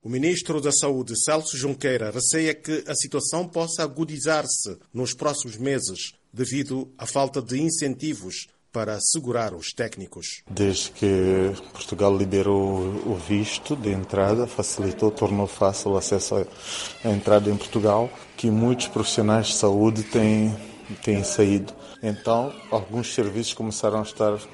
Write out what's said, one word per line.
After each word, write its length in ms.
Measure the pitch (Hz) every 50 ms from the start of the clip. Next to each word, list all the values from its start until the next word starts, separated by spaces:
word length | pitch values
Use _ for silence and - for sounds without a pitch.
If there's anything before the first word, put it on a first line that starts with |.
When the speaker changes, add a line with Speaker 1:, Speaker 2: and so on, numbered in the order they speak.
| _
Speaker 1:
O 60 | 110
ministro 500 | 123 131 143 170 180 170 - - 160 151
da 120 | 139 147
Saúde, 420 | 139 - - 143 139 131 123 - 117
Celso 400 | 107 - - 151 156 156 - -
Junqueira, 540 | 131 127 143 135 131 - 139 127 117 110 107
receia 420 | 104 123 123 - - 160 160 156
que 320 | 151 151 - 156 156 151 - -
a 60 | 147
situação 520 | - - 131 - 143 135 - - 165 180
possa 380 | 170 - 170 165 165 165 - 160
agudizar-se 920 | 151 131 151 165 147 156 143 123 156 160 151 143 127 - - - 104 90 - _ _
nos 220 | - 117 127 123 -
próximos 420 | - - 151 143 - - 123 104
meses 560 | 107 123 139 139 127 - 95 95 90 - - - _ _ _
devido 600 | - 107 127 113 123 143 139 - 131 131 127 - - -
à 80 | 117
falta 340 | 117 - 139 139 131 131 143
de 220 | 120 104 123 135
incentivos 880 | 156 165 - - 151 139 127 131 147 156 143 107 95 92 90 - - _ _ _ _ _
para 260 | - 117 107 104 107 101
segurar 540 | - - - 165 139 123 117 117 113 104 90
os 180 | 82 80 -
técnicos. 680 | - - 123 107 - - 95 - - 90 82 - - - _ -
Speaker 2:
Desde 400 | 101 90 101 98 95 92 - -
que 600 | - - 107 101 98 95 92 95 95 95 92 98 98 - - -
Portugal 440 | - - - - 104 90 104 101 98
liberou 640 | 95 101 95 95 98 95 101 101 98 98 98 98 95 92 95 95 - -
o 80 | 107 107
visto 600 | 90 82 - 104 101 107 - - - - - 151
de 140 | 139 107 104
entrada, 560 | 98 95 95 - - 98 98 98 107 117 120
facilitou, 640 | 117 - - - - - - 98 95 90 - 107 107
tornou 360 | 104 - 110 98 101 101 101
fácil 460 | 95 - - 104 98 98 - - 104
o 40 | 98
acesso 380 | 95 - - 101 95 - - - 101 92 - - - - - - - - - - - -
à 40 | 117
entrada 400 | 104 101 - - 104 104 104 104
em 80 | 104
Portugal, 540 | 101 - - - 117 101 107 101 110 117 120 - - - - -
que 140 | - - 117
muitos 380 | 107 110 113 120 127 123 - -
profissionais 600 | - 113 107 - - - 110 107 107 113 107 -
de 60 | -
saúde 480 | - - 104 98 101 107 113 110 110
têm, 540 | 107 - - 120 110 107 107 107 107 110 107 104 - - - - - - 104 - -
têm 180 | - 104 101
saído. 500 | 98 - - - 107 98 101 101 95 - - - - - - -
Então, 500 | - 110 104 101 - 117 113 117 123 143 139 - - -
alguns 420 | - 110 98 92 104 120 117 - -
serviços 400 | - 110 101 98 113 117 - -
começaram 460 | - 110 110 104 - - 107 104 110
a 20 |
estar 380 | 104 - - - 110 107 104 104 - -